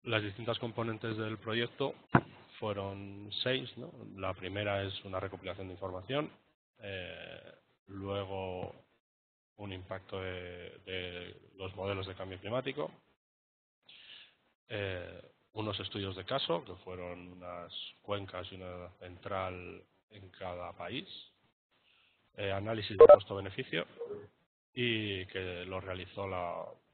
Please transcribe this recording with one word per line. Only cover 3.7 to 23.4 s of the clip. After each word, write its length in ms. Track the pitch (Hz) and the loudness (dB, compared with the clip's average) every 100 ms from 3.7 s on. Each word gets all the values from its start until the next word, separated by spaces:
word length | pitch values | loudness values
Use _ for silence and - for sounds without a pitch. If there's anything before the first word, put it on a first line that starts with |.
| - | -10
¿no? 120 | 127 120 110 98 | -12 -12 -14 -4
La 160 | 95 | -4
primera 500 | 92 92 101 104 98 | -2 -4 -2 0 0
es 220 | 98 95 98 | 0 -6 -6
una 120 | 95 | -4
recopilación 500 | 95 92 92 98 95 | -4 -6 -8 -8 -8
de 80 | 90 | -8
información, 540 | 95 92 95 135 151 - _ _ _ _ | -6 -8 -2 -2 -2 -8 _ _ _ _
eh, 720 | 104 95 90 85 85 87 85 - _ _ - | -8 -8 -8 -10 -12 -14 -16 -20 _ _ -14
luego 880 | 98 98 101 95 95 95 90 92 - - _ _ _ _ _ _ - | -8 -2 -2 -2 -4 -4 -4 -6 -10 -20 _ _ _ _ _ _ -12
un 160 | 104 | -8
impacto 480 | 92 92 95 - 98 | -8 -6 -8 -6 -6
de, 580 | 95 90 90 87 87 - - | -4 -6 -8 -10 -14 -14 -8
de 500 | 92 90 87 90 - - 95 | -6 -6 -8 -10 -14 -20 -10
los 180 | 95 95 | -8 -4
modelos 280 | 95 98 95 | -2 -2 -4
de 100 | 90 | -6
cambio 220 | 95 95 | -8 -6
climático, 540 | 101 123 127 135 156 - _ _ _ _ _ _ _ _ - - - - - _ _ _ _ | -2 -2 -2 -4 -6 -8 _ _ _ _ _ _ _ _ -20 -20 -20 -20 -20 _ _ _ _
eh, 540 | 110 98 92 87 87 - _ _ | -4 -2 -4 -8 -14 -20 _ _
unos 260 | - 107 101 | -6 -4 -2
estudios 380 | 107 107 98 95 | -4 -4 -4 -6
de 80 | 92 | -2
caso, 400 | 135 - 165 120 | -2 0 -2 -2
que 100 | 90 | -14
fueron 480 | - 92 87 90 90 | -10 -8 -8 -10 -12
unas 420 | 90 90 87 85 - - - | -14 -12 -10 -10 -10 -12 -14
cuencas 440 | - 101 95 90 90 | -4 -4 -4 -8 -8
y 40 | 92 | -10
una 340 | 92 90 87 - | -10 -10 -12 -14
central 840 | 90 90 98 95 92 90 87 90 95 _ _ | -14 -12 -4 -2 0 -4 -10 -14 -18 _ _
en 200 | 104 95 | -20 -18
cada 420 | - 92 87 87 | -10 -8 -6 -10
país, 340 | 87 87 123 196 - - _ _ _ _ _ _ - - _ _ - | -8 -6 -6 -8 -16 -18 _ _ _ _ _ _ -20 -20 _ _ -6
eh, 160 | 101 | -2
análisis 460 | 98 104 113 101 98 | 0 0 -2 -2 12
de 100 | 92 | 12
costo-beneficio, 800 | - - 98 | 12 12 -4